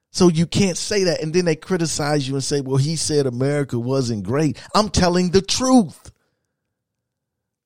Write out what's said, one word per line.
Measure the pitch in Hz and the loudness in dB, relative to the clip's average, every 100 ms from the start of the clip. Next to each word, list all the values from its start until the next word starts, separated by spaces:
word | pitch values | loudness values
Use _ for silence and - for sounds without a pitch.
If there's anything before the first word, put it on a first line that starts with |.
| _ | _
So | - 180 | 2 4
you | 160 170 | 4 0
can't | - 196 165 | 0 0 -2
say | - 208 | -4 -2
that. | 180 156 | 0 -2
And | 156 | -2
then | 175 175 | 0 0
they | 156 | -2
criticize | - 185 165 - 147 151 131 | -2 -4 -2 -4 -2 -2 -2
you | |
and | 139 | -4
say, | 131 143 | -2 -4
"Well, | 131 135 | -2 0
he | 143 156 | 0 -2
said | - 147 135 | -2 0 0
America | 120 135 147 139 120 | -2 -2 -2 -2 -4
wasn't | 117 135 120 110 | -2 -2 -2 -4
great." | 95 135 156 - - | -2 0 0 -4 -4
I'm | 190 208 | 0 0
telling | - 175 180 180 | 2 2 2 2
the | 185 | 2
truth. | - - 254 262 165 - - - _ _ _ _ _ _ _ _ _ _ _ _ _ _ | 0 -2 4 4 4 -4 -20 -20 _ _ _ _ _ _ _ _ _ _ _ _ _ _